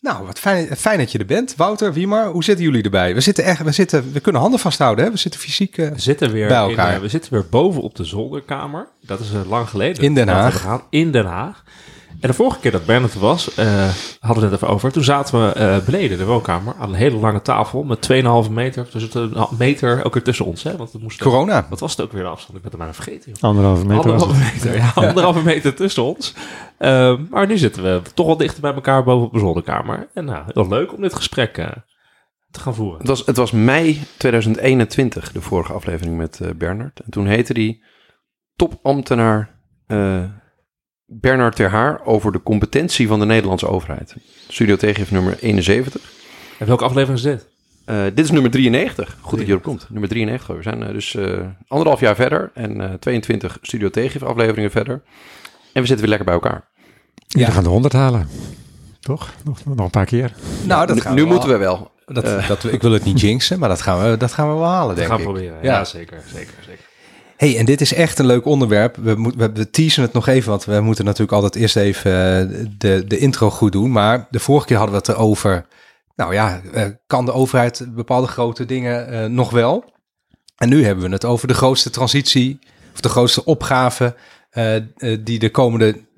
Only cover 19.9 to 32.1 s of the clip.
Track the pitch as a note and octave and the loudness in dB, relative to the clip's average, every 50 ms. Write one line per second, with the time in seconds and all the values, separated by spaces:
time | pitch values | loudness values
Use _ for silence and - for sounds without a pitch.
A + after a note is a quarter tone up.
19.9 | A#2+ A#2+ - - - - - - A#2+ - - F2+ E2+ E2+ - D3+ E3+ F3 A#2+ A2+ | 0 0 0 -2 -2 0 0 0 -2 -2 -2 -4 -6 -6 -8 -8 -8 -8 -12 -14
20.9 | _ A2 A2 A2+ - - - C3+ A#2+ C3 D3 G3+ G#3+ C#3 F2 - - - - D3+ | _ -14 -14 -14 -12 0 2 2 4 4 2 2 0 0 0 -2 -6 -8 -8 -8
21.9 | - - - - - G2+ F#2 F2+ D#2+ - - - - F#2+ E2+ - - E2 E2+ D#2+ | -6 -6 -8 -6 -6 -8 -8 -8 -10 -12 -16 -20 -20 -16 -16 -16 -12 -12 -12 -12
22.9 | D#2+ - - - - - - - G#2+ - - A2 G#2 G#2 G2 G2 F#2+ F2 F#2 G2+ | -12 -14 -14 -14 -16 -16 -18 -16 -12 0 2 2 4 6 6 6 4 4 4 4
23.9 | G2+ A2 - A#2+ A2 - F3 - - C3+ C3+ A2+ - - - A#2 - G#2+ A#2 A#2+ | 2 4 4 4 4 4 4 4 6 4 4 2 0 -2 -4 -2 0 2 2 2
24.9 | A#2 - F3+ D#3+ D#3+ F3+ E3+ F3+ E3+ E3+ D#3+ E3 D#3+ C#3 - C#3+ C3+ - F#3+ F#3+ | 4 4 2 4 4 4 4 4 4 4 4 2 2 2 2 0 0 0 -2 -2
25.9 | - - A#2 B2+ F3 - - - - - - - - - - - _ _ - - | 0 0 -2 -2 -2 -6 -8 -12 -12 -12 -16 -16 -16 -18 -20 -20 _ _ 0 2
26.9 | C3 C3 B2+ B2+ B2 B2+ D3+ F3+ B3 - G3 G3 A3 G3+ D3+ G#2+ - - F#2 F#2+ | 4 6 6 4 4 2 -2 -6 -2 0 0 2 2 2 2 2 0 0 -2 0
27.9 | F#2 F2+ F2 - - - F3 D#3+ E3 D#3 D#3 C3 - - C#3+ D3 C#3 C#3 C3 - | 0 0 -2 -6 -2 0 2 2 2 2 0 -2 -2 -4 -6 -4 -4 -4 -2 2
28.9 | C3+ C3+ B2+ B2 B2+ B2 A#2+ A#2 - A2+ G#2 F#2+ E2 E2+ E2 - - - - F#2+ | 2 2 4 4 2 2 2 0 0 0 2 2 0 0 -2 -2 -4 -4 -4 -4
29.9 | - - - - _ - E3+ C#3+ A2 D2+ D2 F2+ - - G#2 F#2 G2 A#2+ E3 F3+ | -6 -8 -8 -10 _ -10 -8 -8 -8 -10 -10 -6 -2 -2 0 0 0 -2 -2 -4
30.9 | - - G3 F#3 F3 - - - - - B2+ G#2+ - - E2 - - - - _ | -6 -6 -6 -4 -4 -4 -8 -6 -2 -2 -4 -4 -4 -8 -8 -8 -10 -14 -18 _
31.9 | _ _ _ _ | _ _ _ _